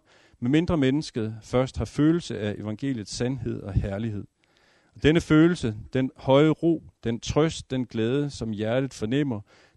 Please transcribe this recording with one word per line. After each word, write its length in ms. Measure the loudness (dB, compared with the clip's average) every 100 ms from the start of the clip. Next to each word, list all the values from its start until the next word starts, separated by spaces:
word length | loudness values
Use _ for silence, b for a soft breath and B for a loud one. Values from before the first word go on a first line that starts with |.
| b b b b
medmindre 380 | 0 2 2 2
mennesket 600 | 2 0 -4 -6 -6 -8
først 360 | -2 0 0 -4
har 80 | -6
følelse 540 | 2 2 2 -4 -6
af 160 | -4 -4
evangeliets 540 | -8 -6 -6 -6 -8
sandhed 500 | -6 -4 -4 -6 -8
og 120 | -2
herlighed. 500 | -2 -2 -4 -4 -6 -10 _ b b b b b 2
Og 80 |
denne 180 | 4 4
følelse, 540 | 4 6 6 4 -4 -6 -6
den 180 | -2 -2 -4
høje 340 | 4 6 6
ro, 340 | 4 0 0 -4 _
den 160 | -6 -6
trøst, 520 | -2 0 0 -2 -6
den 140 | -6 -4
glæde, 440 | -2 0 0 -4
som 220 | -6 -8
hjertet 420 | -6 -2 -2 -2
fornemmer, 480 | -6 -2 0 0 -4 -10 b b